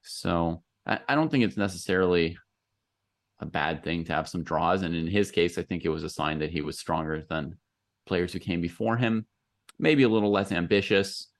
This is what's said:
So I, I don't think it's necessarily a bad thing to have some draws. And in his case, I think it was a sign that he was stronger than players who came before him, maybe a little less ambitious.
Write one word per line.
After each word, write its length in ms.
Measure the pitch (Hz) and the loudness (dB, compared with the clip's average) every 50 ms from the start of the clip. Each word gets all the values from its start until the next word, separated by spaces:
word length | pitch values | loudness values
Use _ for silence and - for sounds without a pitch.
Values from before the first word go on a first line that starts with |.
| _ | _
So 580 | - - - - 92 87 85 85 85 82 85 _ _ _ _ _ | -14 -14 -8 -4 -2 0 0 0 0 -2 -6 _ _ _ _ _
I, 140 | - 110 - - - | -4 -4 -4 -2 -2
I 60 | 135 | 0
don't 140 | 151 160 156 | 0 0 2
think 140 | 147 135 117 | 2 2 2
it's 120 | 98 - | 2 2
necessarily 800 | 107 101 98 92 85 - - 92 92 92 90 90 87 82 82 85 - _ _ _ _ _ _ _ _ _ _ _ _ _ _ _ _ _ _ _ _ | -2 -2 -2 -2 -6 -2 0 2 2 4 4 4 4 2 2 -2 -6 _ _ _ _ _ _ _ _ _ _ _ _ _ _ _ _ _ _ _ _
a 60 | - | -12
bad 380 | 78 - 82 73 80 82 73 - | -6 -2 -2 0 0 -2 -4 -4
thing 200 | 80 82 85 85 | -4 -4 -4 -2
to 80 | 85 82 | -2 -2
have 140 | 76 80 - | -2 -2 -4
some 140 | - 90 80 | -6 -6 -4
draws. 400 | - 82 78 82 85 90 95 95 | -2 0 0 2 2 2 2 0
And 100 | 82 85 | -2 -2
in 120 | 82 82 | -2 -2
his 240 | 82 92 101 101 98 | 0 2 2 0 2
case, 260 | - - 85 87 - | 2 2 2 2 0
I 60 | - 87 | -4 -6
think 200 | _ 92 85 87 | _ -6 -2 -2
it 60 | 85 | -2
was 140 | 78 80 78 | -2 -2 -4
a 60 | 80 | -8
sign 300 | - - 76 76 78 78 | -6 -4 -2 -2 -2 -2
that 120 | 76 78 | -4 -4
he 100 | 82 80 | -4 -4
was 160 | 71 76 80 | -4 -4 -8
stronger 460 | - - - 85 80 80 78 78 78 78 | -10 -6 -4 -2 -2 -2 -2 -4 -6 -6
than 300 | _ 80 80 73 76 92 - _ _ _ _ _ _ _ _ _ | _ -6 -6 -6 -6 -12 -16 _ _ _ _ _ _ _ _ _
players 280 | - 98 87 87 87 - | -2 0 0 0 -2 -4
who 60 | 92 | -8
came 220 | - - 87 85 | -4 -2 -2 -2
before 360 | 85 85 - - 110 110 113 | -2 -4 -4 -4 -2 0 0
him, 280 | 120 127 113 113 110 107 _ _ _ _ _ _ _ _ - _ _ | 0 0 0 0 -2 -4 _ _ _ _ _ _ _ _ -20 _ _
maybe 240 | - 160 156 143 131 | 2 2 4 6 6
a 60 | 117 | 6
little 220 | 110 110 104 104 | 4 4 4 4
less 200 | 104 98 101 98 | 2 2 0 0
ambitious. 760 | 101 87 87 85 104 101 95 - 104 98 98 - - - - _ _ | -2 -2 0 2 2 2 4 4 2 2 2 0 -6 -12 -16 _ _